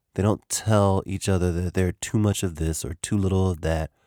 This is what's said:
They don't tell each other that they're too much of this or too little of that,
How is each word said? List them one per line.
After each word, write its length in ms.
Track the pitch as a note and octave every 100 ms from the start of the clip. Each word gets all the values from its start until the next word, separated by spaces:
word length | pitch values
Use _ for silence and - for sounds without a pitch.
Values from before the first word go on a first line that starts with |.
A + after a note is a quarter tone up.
| _
They 80 | -
don't 260 | G2 G2 -
tell 540 | - - G#2+ G2+ F#2+ -
each 220 | F#2+ -
other 220 | F#2+ F2+
that 240 | E2+ F2+
they're 160 | F#2+ F2+
too 280 | - - A2+
much 260 | G#2 G2
of 100 | F#2
this 300 | D#2+ D#2+ D#2+
or 100 | G2
too 240 | F2+ - G#2
little 320 | F#2+ F#2+ F#2+
of 120 | E2
that, 280 | E2+ D#2+ D#2 _